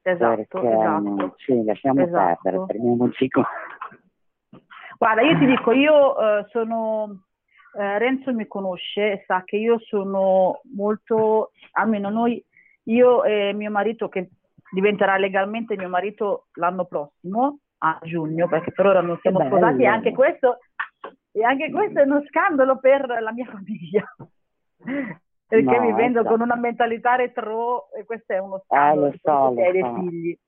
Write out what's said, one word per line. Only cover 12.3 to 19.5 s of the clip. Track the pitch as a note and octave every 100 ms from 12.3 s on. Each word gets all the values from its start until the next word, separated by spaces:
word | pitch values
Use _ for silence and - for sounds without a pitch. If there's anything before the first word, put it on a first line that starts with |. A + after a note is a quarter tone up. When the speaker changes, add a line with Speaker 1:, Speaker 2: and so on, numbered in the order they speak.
| A#3 _ _ _ _
Speaker 1:
io | - A#3 B3 A#3+
e | - G#3+ G3+
mio | G3+ G#3+
marito, | G#3 G#3 A3+ G3+
che | F#3+ F3+ _ _ _ _
diventerà | F#3 G3+ G3+ G3 F#3+
legalmente | G3 F#3+ G3 A3+ A3+ G3+
mio | F#3
marito | F3+ G3 G#3+ G3+ E3+ _
l'anno | - E3+ F#3 F3+
prossimo, | E3+ D3 _ F3 G#3 C4+ D4 _ _
a | D#3 D#3+
giugno, | E3 E3+ D#3 D#3+ E3+
perché | D#3 E3+
per | - F3
ora | F#3
non | F3 E3+
Speaker 2:
Che |
Speaker 1:
siamo | F#3 F#3
sposati, | D3